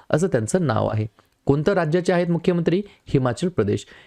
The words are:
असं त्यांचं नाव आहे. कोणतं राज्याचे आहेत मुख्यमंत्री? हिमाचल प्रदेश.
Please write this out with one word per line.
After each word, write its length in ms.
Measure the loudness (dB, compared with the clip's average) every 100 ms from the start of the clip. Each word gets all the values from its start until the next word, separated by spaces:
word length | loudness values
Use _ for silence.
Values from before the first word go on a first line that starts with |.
| -4
असं 180 | 0 0
त्यांचं 400 | 0 0 -2 0
नाव 200 | 0 -2
आहे. 200 | -2 -6 -10 _ _ 0
कोणतं 280 | 2 2
राज्याचे 400 | 0 0 0 2
आहेत 140 | 0 0
मुख्यमंत्री? 540 | 0 0 0 0 -2 -4 -14 -2
हिमाचल 420 | 0 0 -2 -4
प्रदेश. 380 | -2 -2 -2 -6 -20